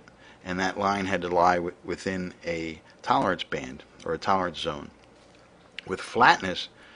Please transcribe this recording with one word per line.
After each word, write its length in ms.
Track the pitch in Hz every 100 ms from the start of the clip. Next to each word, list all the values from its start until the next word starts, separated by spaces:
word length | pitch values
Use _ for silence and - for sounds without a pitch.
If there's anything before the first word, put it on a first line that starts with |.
| - - - -
and 160 | 92 92
that 180 | 92 98
line 280 | 98 101 95
had 160 | 95
to 60 | 87
lie 280 | 87 87 90
wi-, 200 | 85 -
within 500 | 90 85 98 92 90 - 87
a 340 | 85 80 80 - -
tolerance 420 | - 135 110 85
band 400 | - 76 64 69 - - 85
or 80 |
a 40 | 80
tolerance 420 | 104 95 87 76
zone. 320 | 82 73 76 - - - - - - - - - -
With 120 | 95
flatness, 720 | - 113 135 170 95 85 - - -